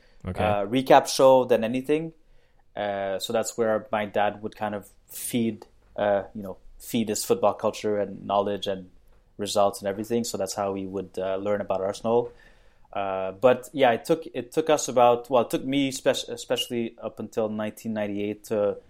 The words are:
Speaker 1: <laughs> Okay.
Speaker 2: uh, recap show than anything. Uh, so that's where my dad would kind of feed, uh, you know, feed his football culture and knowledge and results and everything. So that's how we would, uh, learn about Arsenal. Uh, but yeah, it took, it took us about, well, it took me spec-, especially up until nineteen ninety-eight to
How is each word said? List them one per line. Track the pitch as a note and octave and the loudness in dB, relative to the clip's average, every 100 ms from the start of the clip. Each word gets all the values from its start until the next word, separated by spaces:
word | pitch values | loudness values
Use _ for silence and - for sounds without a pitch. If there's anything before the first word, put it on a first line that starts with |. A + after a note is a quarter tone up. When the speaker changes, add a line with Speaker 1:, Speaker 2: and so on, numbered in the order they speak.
Speaker 1:
<laughs> | _ - - | _ -14 -8
Okay. | F#2+ | -2
Speaker 2:
uh, | G#2+ G#2 G2+ | 0 0 0
recap | B2 C3+ D3 C3 | 0 6 6 6
show | - C3+ C3 | 4 8 8
than | A#2+ A2+ | 6 2
anything. | A2+ B2+ B2+ D3+ E3 - _ - _ _ _ - | 2 -2 0 -2 -2 -12 _ -20 _ _ _ -6
Uh, | G#2 G2 G2 F#2+ | -4 -2 -4 -4
so | - | -2
that's | A2+ A2 - | -2 -2 -2
where | A2+ G#2+ G#2 | 0 0 -2
my | A2 | -4
dad | G#2 G#2+ G#2 G#2 | -2 0 0 -2
would | G#2 | -8
kind | - G#2+ | -6 -6
of | G#2 F#2+ _ - | -6 -10 _ -18
feed, | - - B2 A2+ A2 - _ _ - | -12 -6 -2 -2 -4 -10 _ _ -2
uh, | G#2 G2+ F#2+ | 2 2 0
you | A2 | -10
know, | G2 F#2 - - | -12 -12 -18 -20
feed | - A#2+ G#2+ | -4 -2 0
his | G#2 | -2
football | - G#2+ G#2 | 0 2 2
culture | G2 A2 - G#2+ G#2 | 2 -2 -2 -2 -2
and | G2 G2 G2+ | -2 -6 -2
knowledge | G2+ G2+ G2+ G2+ | 0 2 -2 -4
and | F#2+ F2+ - - - _ - | -8 -10 -20 -20 -20 _ -8
results | G2+ G#2+ G2+ - | -4 2 2 2
and | G2 | -4
everything. | G2 G#2+ A#2 | -4 -2 -2
So | A#2 G2+ | -2 -4
that's | F#2+ | -6
how | - G2 | -4 -4
we | G2 | -4
would, | F#2+ F#2+ F#2 - | -6 -6 -8 -6
uh, | F#2 F#2+ | -4 -4
learn | G2+ G#2 | -2 -2
about | G2 F#2+ | -2 -2
Arsenal. | F#2+ G2+ A2+ A#2 A#2+ - - - _ _ _ | -2 -4 0 0 0 -6 -20 -20 _ _ _
Uh, | - G2 F#2+ F#2+ | -8 -4 -4 -6
but | F#2+ B2 A#2+ - | 2 4 4 0
yeah, | - C3 | 2 4
it | A2+ | 4
took, | - E3 - | 0 -2 -2
it | C3+ B2 | -10 -6
took | - D#3 | -2 2
us | D3+ - | 2 2
about, | B2 A#2+ A#2+ A#2+ | 4 6 6 2
well, | C3 | 2
it | A2+ | 2
took | E3 | -2
me | C3 C#3 C#3 | -2 0 0
spec-, | C3 C#3 B2+ - | -2 0 0 -2
especially | A#2 - B2 - A#2+ A#2 - | -10 -4 -2 -2 -2 -4 -6
up | A2 - | -12 -10
until | G#2+ - A2 | -8 -2 -2
nineteen | G#2+ G#2+ G#2+ A#2 | -2 -6 -6 -6
ninety-eight | G#2+ G#2 G2+ G#2 G#2 | -4 -4 -2 -4 -6
to | - A2 G#2 F#2+ - | -4 0 0 -2 -8